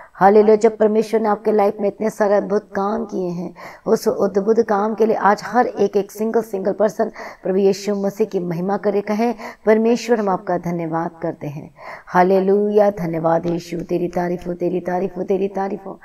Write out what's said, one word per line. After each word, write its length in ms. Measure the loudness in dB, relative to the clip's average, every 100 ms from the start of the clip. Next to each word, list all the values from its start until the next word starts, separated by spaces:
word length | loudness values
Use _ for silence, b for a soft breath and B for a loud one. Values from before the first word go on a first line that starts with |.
| B 2
हालेलुया, 400 | 6 8 8 6
जब 200 | 4 4
परमेश्वर 440 | 2 2 0 0
ने 80 | 0
आपके 240 | 0 0
लाइफ 240 | 2 2 0
में 80 | -4
इतने 220 | -2 -4
सारे 240 | 0 2
अद्भुत 360 | 2 2 -2 -4
काम 300 | -4 -4 -4
किए 240 | -6 -6 -4
हैं, 260 | -6 -8 -12 B B 0
उस 220 | 0 0
अद्भुत 520 | 0 0 0 2 2
काम 340 | 2 0 0
के 120 | 0 0
लिए 100 | 2
आज 240 | 2 0
हर 220 | 0 0 0
एक, 300 | 0 0 0
एक 160 | -4
single, 300 | -4 -2 -2
single 300 | -2 -4 -4
person 400 | 0 0 0 -4 -6 B B
प्रभु 140 | -2 2
यीशु 380 | 2 2 -2
मसीह 320 | -4 -2 -2 -2
की 120 | -2
महिमा 380 | -4 -4 -4 -2
करे, 240 | -2 -2
कहें, 340 | -2 -2 -2 -4 B B 2
"परमेश्वर, 540 | 4 4 0 0 0
हम 80 | 0
आपका 300 | -2 -2 -4
धन्यवाद 520 | -2 -4 -4 -4 -6 -6
करते 240 | -8 -8 -10
हैं।" 280 | -10 -14 -18 B B B
हालेलुया, 840 | 2 4 4 4 2 4 4 4
धन्यवाद 560 | 2 -4 -2 0 0 0
यीशु, 340 | -4 -6 -8
तेरी 280 | -4 -4 -2
तारीफ 380 | -2 -4 -4 -6
हो, 80 |
तेरी 260 | -4 -2 -2
तारीफ 360 | -2 -4 -4 -4
हो, 60 |
तेरी 260 | -2 -2 -2
तारीफ 380 | -4 -6 -6 -10
हो। 140 | -16